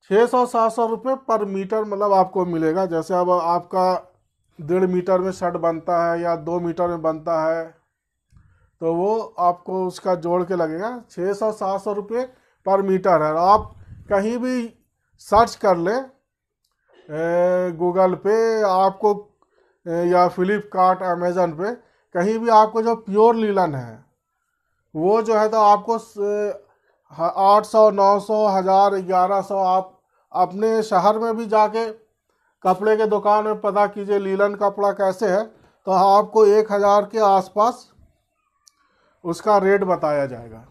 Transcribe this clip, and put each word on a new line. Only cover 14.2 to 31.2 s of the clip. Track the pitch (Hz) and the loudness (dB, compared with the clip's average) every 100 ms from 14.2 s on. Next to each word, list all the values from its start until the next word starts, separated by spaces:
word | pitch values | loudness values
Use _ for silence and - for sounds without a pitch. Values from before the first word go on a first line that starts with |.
| 208 240 | -2 -4
भी | 254 254 233 _ _ _ _ _ | -4 -6 -8 _ _ _ _ _
सर्च | - 202 226 - | 0 2 2 0
कर | 214 175 | 0 0
लें, | 175 240 | 0 -4
ए, | 262 _ _ _ _ _ _ _ _ _ _ 151 165 175 180 180 180 | -6 _ _ _ _ _ _ _ _ _ _ -6 -2 0 0 0 -2
Google | 165 175 175 185 170 | -2 -2 2 2 2
पे | 190 220 226 220 | 0 0 2 0
आपको, | 208 185 190 190 214 202 - _ _ _ _ _ 175 | 0 2 0 0 0 -2 -6 _ _ _ _ _ -8
ए, | 165 175 | -4 2
या | 180 180 | 4 2
Flipkart, | 175 185 208 202 190 185 185 185 | 2 -2 -2 -4 0 2 2 -2
Amazon | 170 175 180 175 151 | -2 -2 -2 -2 -2
पे, | 196 247 _ _ _ 180 | -8 -8 _ _ _ -4
कहीं | 185 226 | -2 -2
भी | 233 | 4
आपको | 214 214 220 | 4 4 2
जो | 220 226 | -2 -4
प्योर | 214 196 220 226 | -2 2 4 4
लीलन | 214 196 175 139 | 0 0 -2 -4
है | 120 110 _ _ _ _ _ _ _ _ _ 156 | -10 -16 _ _ _ _ _ _ _ _ _ -4
वो | 170 220 | 0 0
जो | 220 220 | 2 0
है | 214 | 2
तो | 220 | 4
आपको | 208 208 208 226 | 4 4 2 -6
स-, | 220 202 202 208 208 - _ _ _ _ _ | -6 -8 -4 -4 -4 -8 _ _ _ _ _
ह-, | 147 165 - | -4 -4 2
आठ | 196 208 208 | 4 4 4
सौ, | 220 214 | 4 4
नौ | 202 196 202 | 6 2 2
सौ, | 196 214 214 | 0 0 0
हज़ार, | 190 190 190 202 196 | 0 2 4 4 0
ग्यारह | 180 185 185 196 | -2 0 0 0
सौ, | 190 196 | -2 -2
आप | 185 185 185 _ _ _ _ | 0 0 -2 _ _ _ _
अपने | 165 180 185 220 220 | -4 -2 0 -2 0
शहर | 214 190 190 | 0 2 2
में | 214 | 0